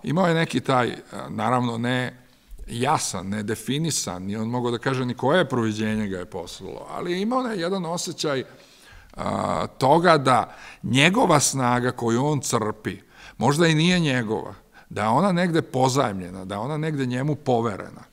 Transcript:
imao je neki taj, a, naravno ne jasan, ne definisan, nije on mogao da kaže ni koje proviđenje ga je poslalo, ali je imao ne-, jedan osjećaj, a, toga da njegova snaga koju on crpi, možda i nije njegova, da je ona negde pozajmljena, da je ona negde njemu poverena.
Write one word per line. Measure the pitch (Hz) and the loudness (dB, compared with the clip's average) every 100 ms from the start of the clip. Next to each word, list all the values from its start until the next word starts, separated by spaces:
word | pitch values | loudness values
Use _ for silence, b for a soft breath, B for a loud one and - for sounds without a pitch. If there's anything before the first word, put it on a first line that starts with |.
imao | - 160 180 | -2 2 2
je | |
neki | 165 160 131 | 2 2 -2
taj, | 131 127 117 - - | 2 2 2 -2 -12
a, | 98 131 | -12 -8
naravno | 107 110 123 123 117 | -2 2 2 0 -2
ne | 120 127 127 - b b b - - | -2 -2 -4 -10 b b b -16 -10
jasan, | 120 127 156 - 98 95 | -4 0 0 -2 -6 -6
ne | 107 | -6
definisan, | 107 110 - 143 165 - - 90 | -4 -6 -4 -2 -2 -2 -4 -6
nije | 95 110 | -6 -4
on | 110 | -4
mogao | 123 120 | -2 -2
da | 117 | -2
kaže | 135 131 123 | -2 -2 -2
ni | |
koje | - 127 180 139 | -2 2 2 2
proviđenje | 127 110 107 107 107 104 | 2 0 0 -2 -2 -4
ga | 92 | -6
je | |
poslalo, | 90 92 87 - 95 60 - | -8 -10 -10 -12 -12 -12 -12
ali | - 175 | -8 -4
je | 180 | -2
imao | 220 254 | 0 -2
ne-, | 254 208 | -2 -4
jedan | 170 196 165 | -2 -2 -4
osjećaj, | 175 - 147 156 135 - B B B B B B | -6 -6 -4 -2 -2 -4 B B B B B B
a, | - 90 104 98 92 113 | -8 -4 -2 0 -2 -4
toga | - 135 160 175 160 | 0 4 4 6 4
da | 135 117 - B B B | 6 2 2 B B B
njegova | - 127 160 214 190 147 | 0 4 6 6 6 6
snaga | - 135 123 123 123 | 4 0 2 2 0
koju | - 117 117 147 | 0 0 2 2
on | 147 | -2
crpi, | - 120 107 - 104 82 - B B B | 0 -2 -2 -4 -6 -8 -14 B B B
možda | 123 147 165 | 0 4 4
i | |
nije | 156 170 180 | 4 4 2
njegova, | 156 127 110 98 - 98 - B B | 2 0 0 -4 -6 -14 -20 B B
da | 101 | -2
je | 107 | 2
ona | 127 196 | 4 4
negde | 175 180 160 | 2 2 0
pozajmljena, | - 127 131 127 123 98 90 95 | 0 2 2 4 0 -2 -8 -10
da | 95 | -8
je | 101 | -6
ona | 123 156 | -4 -4
negde | 160 147 127 | -4 -2 -2
njemu | 123 147 | -2 -2
poverena. | 143 - 120 117 95 - - - | -2 0 0 0 -4 -10 -16 -20